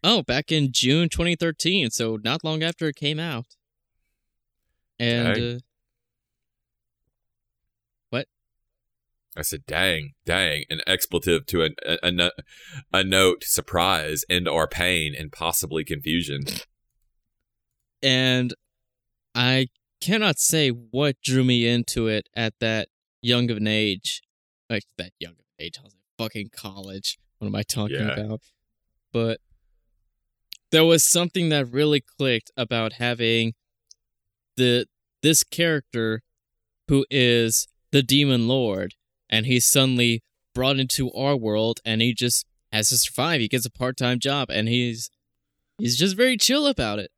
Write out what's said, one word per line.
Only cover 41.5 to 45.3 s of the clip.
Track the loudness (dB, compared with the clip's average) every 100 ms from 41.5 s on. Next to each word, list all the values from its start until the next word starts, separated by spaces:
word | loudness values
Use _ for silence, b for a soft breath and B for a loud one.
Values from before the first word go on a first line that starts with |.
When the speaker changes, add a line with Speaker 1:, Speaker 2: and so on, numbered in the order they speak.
| 0 0 -2 -2
Speaker 1:
and | 2
he | 2
just | 2 0 -2 -4 _ _
has | -2 0
to | 0
survive. | -2 -2 0 0
He | 0
gets | -2 -4
a |
part-time | -6 -6 -2 -2 0
job, | -2 -2 -2
and | -2 0
he's, | 0 0 -4 -12 _ _